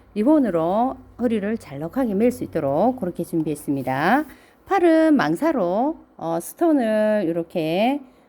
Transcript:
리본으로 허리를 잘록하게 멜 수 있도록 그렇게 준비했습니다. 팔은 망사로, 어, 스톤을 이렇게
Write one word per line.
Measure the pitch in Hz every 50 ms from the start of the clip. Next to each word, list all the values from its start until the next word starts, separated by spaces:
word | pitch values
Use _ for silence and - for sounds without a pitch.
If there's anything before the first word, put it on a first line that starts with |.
| - - -
리본으로 | 208 214 277 320 302 262 208 175 165 160 170 190 220 247 254 269 - - - - -
허리를 | 233 254 233 208 190 208 233 -
잘록하게 | - - 139 139 156 170 - 262 269 220 190
멜 | 196 233 247
수 | 247 - -
있도록 | - - 165 147 135 139 160 208 254 254 254
그렇게 | 185 175 - - 170
준비했습니다. | - 175 165 151 156 147 - - - 143 139 120 131 131 135 156 185 240 294 302 - - - - _ _ _ _
팔은 | - 381 392 349 339 320 320 320 320 302
망사로, | 226 151 147 160 - 277 330 302 247 180 175 185 214 262 302 320 - - _ _ -
어, | 160 165 165 170
스톤을 | - - - - 339 330 302 277 233 220 214 214 214 214 214 208 185 160
이렇게 | 170 170 165 - - 180 156 156 170 190 220 254 285 285 - - _ _ _